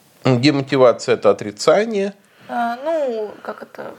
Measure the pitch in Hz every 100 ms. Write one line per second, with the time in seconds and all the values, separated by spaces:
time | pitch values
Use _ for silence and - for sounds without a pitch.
0 | _ _ 123 127 139 147 131 139 127 113
1 | - 107 110 101 107 101 - 165 226 208
2 | 196 196 _ _ - 247 233 240 285 330
3 | 277 220 214 - - 214 - - -